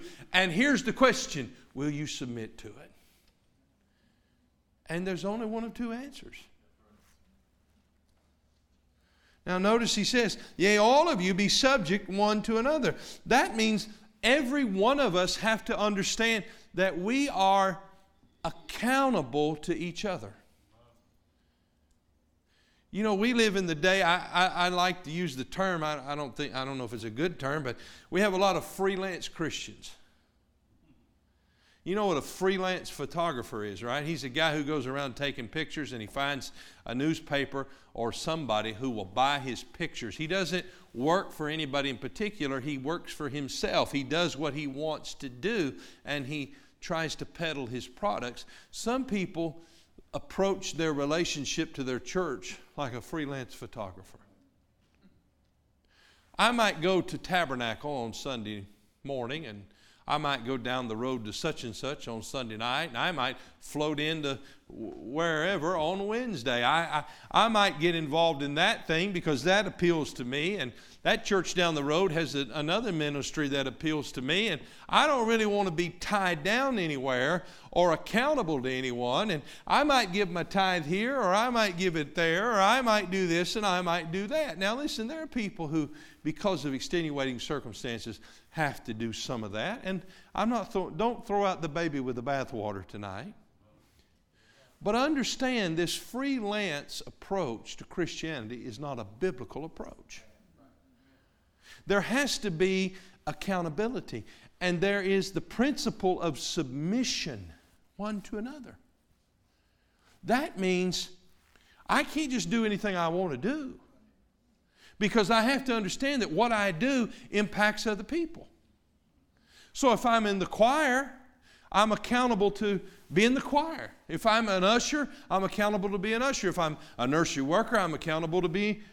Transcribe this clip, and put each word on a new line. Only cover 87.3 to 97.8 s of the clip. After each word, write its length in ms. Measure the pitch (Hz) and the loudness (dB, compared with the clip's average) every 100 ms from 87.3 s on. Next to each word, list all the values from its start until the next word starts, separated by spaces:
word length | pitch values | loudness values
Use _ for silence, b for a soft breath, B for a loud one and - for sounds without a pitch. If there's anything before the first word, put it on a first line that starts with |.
| 120 | -4
circumstances, 800 | - 147 120 98 127 117 117 104 B B B | -4 -6 -6 -10 -8 -6 -8 -12 B B B
have 320 | - 147 113 | -4 -2 -4
to 100 | - | -8
do 200 | 107 117 | -6 -4
some 300 | 107 - 123 | -6 -6 -4
of 80 | 110 | -4
that, 280 | 104 147 240 | -4 -4 -4
and 200 | 185 190 - B B - | -6 -6 -8 B B -2
I'm 140 | 220 | 0
not 220 | 240 185 | 0 -2
throw, 180 | 196 175 | -2 -2
don't 360 | 156 226 240 - | 0 0 -2 -2
throw 200 | 202 202 | 2 2
out 160 | 175 | 0
the 80 | 160 | -4
baby 300 | 156 170 143 | -2 -2 0
with 160 | 127 123 | -2 -4
the 80 | |
bathwater 600 | 123 139 123 117 104 98 90 | -2 -2 -2 -4 -4 -6 -8
tonight. 460 | 104 104 95 170 - _ _ _ _ _ _ _ _ _ b b b b b | -10 -10 -10 -12 -16 _ _ _ _ _ _ _ _ _ b b b b b
But 140 | 180 226 | 0 2
understand, 800 | 285 285 226 - 254 247 185 160 | 4 2 0 0 0 2 2 2
this 180 | 170 | 0
freelance 1080 | - - 240 277 262 202 208 196 147 - - - | -2 -6 -6 -2 -2 -2 -2 -2 -4 -6 -12 -12
approach 720 | - - 196 147 110 - | -16 -4 -2 -2 -4 -8
to 60 | - | -14